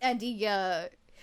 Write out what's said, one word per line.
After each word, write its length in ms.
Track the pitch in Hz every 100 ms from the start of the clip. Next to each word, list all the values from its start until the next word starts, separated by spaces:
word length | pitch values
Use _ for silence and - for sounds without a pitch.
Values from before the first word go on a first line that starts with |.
and 200 | 254 247
he, 240 | 233 226 214
uh, 400 | 202 185 175 175 - _ -